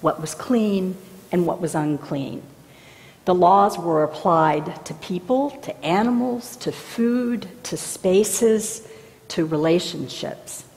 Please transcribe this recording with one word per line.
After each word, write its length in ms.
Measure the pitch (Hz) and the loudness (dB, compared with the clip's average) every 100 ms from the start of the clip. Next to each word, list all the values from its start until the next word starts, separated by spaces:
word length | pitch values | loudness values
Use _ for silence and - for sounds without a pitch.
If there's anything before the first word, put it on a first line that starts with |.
what 200 | 160 - | -2 -2
was 140 | 160 - | -8 -10
clean, 600 | - 240 214 196 185 185 - - - | 0 0 2 0 -2 -6 -14 -20 -2
and 160 | 180 170 | 0 0
what 140 | 170 | -2
was 120 | 170 | -4
unclean. 680 | 165 151 143 - 143 135 - - - - - - - - - - | -2 -2 -2 -4 -6 -6 -10 -14 -20 -20 -20 -20 -20 -20 -8 0
The 100 | 180 | 6
laws 420 | 175 196 202 190 | 8 8 6 2
were 260 | 170 156 | 0 2
applied 840 | 151 - 196 165 156 151 151 - - | 0 0 2 4 4 2 -4 -12 -14
to 80 | - | -14
people, 560 | - 180 - 254 285 - | -8 -8 0 0 0 -4
to 240 | - - 151 | -12 -8 0
animals, 680 | 185 233 240 247 240 - - | 0 2 0 0 -4 -8 -8
to 140 | - | -8
food, 760 | - - - 233 240 240 233 185 - | -8 -10 0 0 2 0 -4 -6 -14
to 140 | - 165 | -10 -8
spaces, 1080 | - - 190 185 214 - 233 220 208 - - - - - - | -8 -2 2 4 4 2 2 2 0 -10 -14 -20 -20 -20 -8
to 160 | - 160 | -4 -2
relationships. 1200 | 156 160 175 175 151 131 - - - - - - | 0 2 2 0 -8 -10 -8 -10 -10 -14 -16 -18